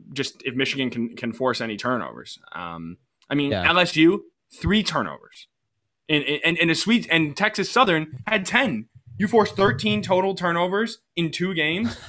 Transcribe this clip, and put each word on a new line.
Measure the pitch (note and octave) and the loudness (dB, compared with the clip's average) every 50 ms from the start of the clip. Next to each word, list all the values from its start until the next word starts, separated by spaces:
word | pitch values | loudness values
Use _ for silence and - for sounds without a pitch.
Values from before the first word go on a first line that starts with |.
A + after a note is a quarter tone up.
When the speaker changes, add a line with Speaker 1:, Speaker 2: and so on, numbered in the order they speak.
| - - | -20 -8
Speaker 1:
just | C#3 C#3 C3 - - - - | -6 -6 -6 -6 -8 -10 -10
if | C3 A#2 | -6 -4
Michigan | C3 C3+ - C#3 C#3 C3 A#2+ | -2 -2 -2 -2 -2 -4 -4
can, | A#2 A#2+ A2+ A#2 - | -2 -4 -6 -6 -6
can | - B2+ A#2 | -8 -8 -8
force | A2 - B2+ B2+ A#2 - | -4 -2 -2 -2 -2 -2
any | A#2+ A2+ G#2+ | -4 -6 -6
turnovers. | G2+ - B2 B2+ A#2 D#2 B1 A1+ B1 - - - - - - | -4 -4 -2 -2 -2 -4 -8 -10 -14 -16 -16 -18 -20 -18 -16
Um, | - E2 F2 E2+ E2+ E2 E2 E2 F2 - _ _ _ _ _ - | -12 -12 -10 -10 -10 -10 -12 -12 -14 -16 _ _ _ _ _ -4
I | C#3 | -2
mean, | C#3+ C#3+ C#3 | -2 0 0
Speaker 2:
Yeah. | G#2+ F#2 F2 D#3+ | 0 0 0 2
Speaker 1:
L | E3+ F3+ | 2 2
S | F3+ E3+ - | 2 2 4
U, | D#3 D#3+ E3+ G3 G3+ - - _ _ _ _ | 6 6 6 6 4 -2 -12 _ _ _ _
three | - - - E3 G3+ A3 | -12 -4 0 2 2 2
turnovers. | G3 - D#3+ C#3+ G#2 D#2 C#2 G1+ G1+ - - - - _ _ _ _ _ _ _ _ _ _ _ _ - | 2 0 -2 -2 -2 -4 -6 -12 -16 -20 -20 -20 -20 _ _ _ _ _ _ _ _ _ _ _ _ 0
And, | D#3 D3 B2+ | 0 2 2
and, | C3+ D3 C3 - E3 E3+ D#3+ | 0 -2 0 0 0 2 2
and | E3+ E3 | 2 2
a | D#3 | 2
sweet, | - - G3+ A#3 A3+ - - | 2 2 2 2 2 2 2
and | E3 E3 D#3 D3 C#3+ | 2 2 2 0 0
Texas | - G3+ G#3+ G#3+ - F#3 - | -2 -2 0 0 -2 -4 0
Southern | - A#3+ C4 G3+ E3 D#3 D#3+ D#3 B2+ - - | 2 4 4 4 4 2 0 -4 -8 -10 -4
had | G#3+ A3 G#3 F#3 | -2 -2 -2 0
ten. | - - B3 C#4 G#3 B2 G#2+ A2+ - - - - - - - | 0 2 2 2 2 -2 -4 -6 -10 -16 -20 -20 -12 -4 -4
You | G3+ F#3+ | 0 4
forced | A#3 G#3+ G3+ - - | 4 4 4 4 2
thirteen | - G3 A3 A#3+ - A3 G#3 G#3 G#3 | 2 2 2 2 0 0 0 0 0
total | F3 E3 F#3+ F#3 F#3+ G3 F#3+ | 0 2 2 2 2 0 -2
turnovers | - F3+ E3+ E3+ E3+ F3 F#3 F#3+ G#3 A3+ A3+ - - _ _ _ | -2 -2 0 0 0 0 0 0 -2 -2 -4 -6 -12 _ _ _
in | E3+ E3 D#3 | -4 -2 -2
two | - - F3+ F#3 | -2 -2 -4 -2
games. | F#3 D#3+ D3+ D#3 E3 F#3+ A3+ A3+ - - - | 0 0 0 0 0 -2 -2 -4 -6 -8 -14